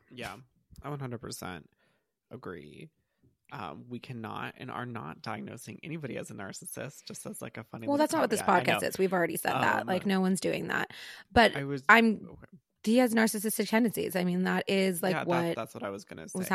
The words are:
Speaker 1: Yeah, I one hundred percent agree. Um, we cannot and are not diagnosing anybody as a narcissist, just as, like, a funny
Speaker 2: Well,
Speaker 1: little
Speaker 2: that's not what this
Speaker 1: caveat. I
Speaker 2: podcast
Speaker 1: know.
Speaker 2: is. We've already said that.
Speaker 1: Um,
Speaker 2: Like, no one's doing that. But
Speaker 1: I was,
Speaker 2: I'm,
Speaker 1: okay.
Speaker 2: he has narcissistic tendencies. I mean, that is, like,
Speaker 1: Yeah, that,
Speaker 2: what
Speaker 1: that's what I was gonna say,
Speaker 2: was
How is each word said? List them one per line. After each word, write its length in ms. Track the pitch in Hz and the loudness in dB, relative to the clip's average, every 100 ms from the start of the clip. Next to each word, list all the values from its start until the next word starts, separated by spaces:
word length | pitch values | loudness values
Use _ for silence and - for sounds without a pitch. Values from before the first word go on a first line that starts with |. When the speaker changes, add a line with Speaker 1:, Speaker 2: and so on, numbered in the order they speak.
| _ | _
Speaker 1:
Yeah, 260 | 123 107 104 131 _ _ - | -12 -12 -12 -20 _ _ -14
I 80 | 139 | -10
one 100 | 143 | -8
hundred 200 | 131 117 | -8 -10
percent 500 | - - 92 85 - _ _ _ _ _ _ | -10 -10 -10 -12 -16 _ _ _ _ _ _
agree. 580 | 127 107 82 73 98 156 _ _ _ _ _ _ | -14 -12 -12 -14 -18 -20 _ _ _ _ _ _
Um, 340 | 139 85 90 120 | -12 -10 -12 -14
we 100 | 120 | -14
cannot 560 | - 117 107 107 123 - | -12 -12 -10 -8 -10 -12
and 140 | 127 | -12
are 140 | - 123 | -10 -8
not 360 | 113 143 - | -10 -12 -12
diagnosing 580 | 113 107 - 110 117 - | -10 -10 -10 -14 -14 -14
anybody 340 | 165 160 131 127 | -12 -10 -8 -8
as 140 | - | -10
a 40 | 107 | -12
narcissist, 680 | 98 - - - 127 - - | -12 -12 -14 -12 -12 -14 -16
just 200 | - - | -14 -12
as, 160 | - | -12
like, 160 | 123 - | -12 -12
a 80 | - | -12
funny 220 | 120 113 | -8 0
Speaker 2:
Well, 100 | 285 | 2
Speaker 1:
little 100 | 302 | 2
Speaker 2:
that's 60 | |
not 80 | 311 | 2
what 80 | 254 | 0
this 120 | 220 | 2
Speaker 1:
caveat. 120 | - | 4
I 100 | 185 | 4
Speaker 2:
podcast 200 | 123 107 | 4 2
Speaker 1:
know. 0 | |
Speaker 2:
is. 140 | - - | 0 0
We've 160 | 190 | 0
already 240 | 185 170 - | 2 0 0
said 220 | - 131 | 0 2
that. 260 | - - - | 2 2 0
Speaker 1:
Um, 0 | |
Speaker 2:
Like, 180 | 185 196 | -2 2
no 160 | 190 | 2
one's 180 | 190 190 | 4 2
doing 280 | 170 - 175 | 0 -2 -2
that. 240 | - - - - - - | -2 -4 -8 -16 -16 2
But 220 | 240 208 | 6 6
Speaker 1:
I 100 | 143 | 4
was, 200 | 139 139 - | -4 -2 8
Speaker 2:
I'm, 320 | 226 226 - - | 10 8 2 -6
Speaker 1:
okay. 300 | - - - _ _ | -18 -20 -20 _ _
Speaker 2:
he 140 | 214 240 | 4 6
has 160 | 247 | 6
narcissistic 560 | 226 220 214 214 - 202 | 6 4 2 -2 -2 2
tendencies. 460 | 220 233 - 170 180 | 4 4 0 -2 0
I 80 | |
mean, 200 | 180 180 | 2 2
that 220 | 185 185 - | 2 0 2
is, 320 | 196 190 165 | 2 2 2
like, 160 | 190 156 | 0 0
Speaker 1:
Yeah, 60 | 165 | 2
that, 220 | 175 170 | 2 2
Speaker 2:
what 60 | 120 | -2
Speaker 1:
that's 180 | 113 | -6
what 100 | - | -6
I 60 | 101 | -8
was 160 | 202 - | -8 -12
gonna 240 | - - | -16 -10
say, 140 | 185 | -6
Speaker 2:
was 60 | 185 | -2